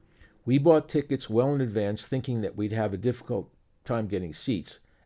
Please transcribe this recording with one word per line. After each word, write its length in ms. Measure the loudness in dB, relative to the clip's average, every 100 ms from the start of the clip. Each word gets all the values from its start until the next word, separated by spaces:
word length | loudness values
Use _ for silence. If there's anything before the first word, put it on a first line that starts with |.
| _ _ -20 _ 0
We 140 | 4
bought 280 | 6 6 4
tickets 420 | -2 -2 -4 0
well 240 | 2 2
in 80 | 2
advance, 460 | 0 0 -2 -4 -4
thinking 340 | -4 -2 -2
that 140 | -2 -2
we'd 160 | -2
have 220 | 0 -2
a 40 | 0
difficult 520 | -2 -2 -4 -6 -6 _ _ _
time 240 | -4 -2 0
getting 260 | -2 -4
seats. 460 | -6 -2 -2 -4 -14 _ _